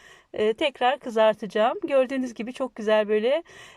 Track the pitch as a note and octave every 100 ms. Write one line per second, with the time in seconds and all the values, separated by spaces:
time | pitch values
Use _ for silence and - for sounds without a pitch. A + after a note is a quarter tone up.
0 | - - _ - G#3+ A3 D4+ - B3 B3+
1 | B3+ A3 A3 G#3+ G3+ G#3+ A3+ G4 E4 C4+
2 | B3+ C4+ B3+ A3+ A3+ B3+ B3+ - G#3+ G#3+
3 | G#3 G#3+ A#3 D#4 - - -